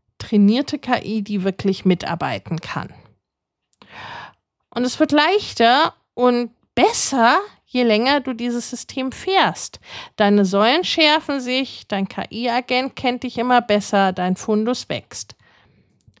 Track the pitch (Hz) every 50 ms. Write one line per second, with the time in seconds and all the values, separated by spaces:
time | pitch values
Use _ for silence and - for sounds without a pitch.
0 | _ _ _ - - - - 208 202 196 220 254 285 - - - - 254 247 -
1 | - - 220 220 202 - 208 196 180 196 190 - - 196 190 - - 190 180 175
2 | - - 170 160 151 135 117 98 - - 170 156 - - - - - - - -
3 | - _ _ _ _ _ _ _ _ _ _ _ _ _ _ _ _ _ - -
4 | - - - - - - - _ _ _ _ _ _ _ - 240 247 254 - -
5 | 311 - 285 294 294 330 381 415 - - - - 233 233 247 285 320 - - _
6 | _ _ _ - 247 247 247 240 240 233 _ _ _ _ _ - 269 440 466 -
7 | - - 277 254 226 240 285 381 403 415 - _ _ _ - 247 247 233 208 214
8 | 240 262 285 285 262 262 247 226 240 240 233 240 - - 254 - - - - 269
9 | 262 262 - - - 381 381 381 262 180 - - - - - - _ - - -
10 | - - _ - 208 202 202 202 196 185 190 196 214 233 269 349 359 - - 330
11 | 311 302 302 320 - - 277 277 247 247 254 262 269 - - - - - 208 196
12 | 196 190 - - - - - 220 240 247 233 247 254 - 254 254 262 269 - -
13 | - 254 247 247 - 247 - 233 233 247 247 240 240 240 208 208 202 - - 196
14 | 196 190 185 - 180 185 185 - - - 214 214 220 233 247 - - - 139 117
15 | - - - - - - - _ _ _ _ _ _ _ _ _ _ _ _ _
16 | _ _ _ _